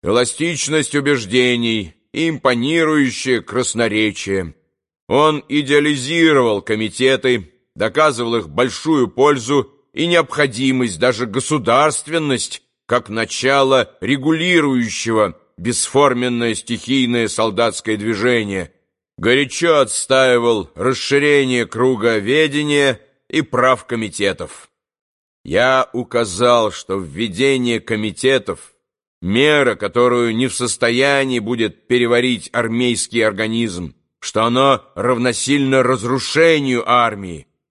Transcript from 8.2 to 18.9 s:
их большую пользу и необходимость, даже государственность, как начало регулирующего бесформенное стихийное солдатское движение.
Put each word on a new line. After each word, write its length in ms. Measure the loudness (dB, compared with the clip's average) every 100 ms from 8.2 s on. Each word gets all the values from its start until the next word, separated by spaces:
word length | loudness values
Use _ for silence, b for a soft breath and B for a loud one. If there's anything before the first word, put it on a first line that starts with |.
| -2 -2
их 140 | -2
большую 580 | -2 -2 -2 0 2 0
пользу 680 | 2 2 2 0 -2 -2 _ _
и 120 | -6 0
необходимость, 960 | 0 0 -2 -2 0 0 0 -2 0
даже 260 | -2 0 -4
государственность, 1400 | -4 -2 -2 2 2 2 0 -6 -4 -2 -2 -4 -12 _ _ _
как 240 | -4 -2
начало 880 | -6 -4 -2 0 2 4 2 0 _
регулирующего 1400 | -4 -2 0 0 2 2 2 0 -2 -4 -2 2 0 -2 _ -8
бесформенное 960 | -6 -4 -2 2 2 2 -2 -2 -2
стихийное 720 | -4 -6 -8 -2 0 2 0 0
солдатское 680 | 0 -2 0 -2 -2 -4 -4
движение. 760 | -2 0 0 0 -2 -6 -8 _ _